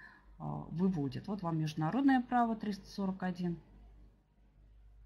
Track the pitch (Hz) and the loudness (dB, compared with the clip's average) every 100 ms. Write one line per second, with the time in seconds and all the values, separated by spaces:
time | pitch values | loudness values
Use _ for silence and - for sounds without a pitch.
0 | - - - - 151 151 - 160 185 175 | -20 -20 -20 -10 -6 -6 -6 0 2 2
1 | 139 127 185 202 170 160 156 156 156 226 | -2 -4 -6 -4 -2 0 -2 0 0 4
2 | 277 254 247 247 233 220 208 196 - - | 6 6 4 2 2 0 -4 -6 -8 -4
3 | 190 190 185 180 175 165 - - - - | -2 -2 -2 -2 -2 -2 -8 -20 -20 -20
4 | - - _ _ - - - - - - | -20 -20 _ _ -20 -20 -20 -20 -20 -20